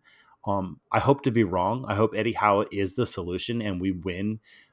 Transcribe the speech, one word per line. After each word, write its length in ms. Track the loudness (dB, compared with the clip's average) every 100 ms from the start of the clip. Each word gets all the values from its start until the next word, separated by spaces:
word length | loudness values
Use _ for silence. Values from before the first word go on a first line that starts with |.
| _ _ _ _ -4
Um, 340 | -2 -4 -8 _
I 80 | 2
hope 220 | 4 2
to 60 | 2
be 140 | 2
wrong. 400 | 2 2 0 -2 -2
I 100 | 0
hope 180 | 2
Eddie 180 | 2 -2
Howe 320 | 2 4 4 2
is 240 | -2 -2
the 100 | 0
solution 560 | -2 -2 -4 -4 -4 -2
and 200 | -2 -2
we 100 | -2
win, 500 | -2 -4 -4 -4 -4 -10 -20 _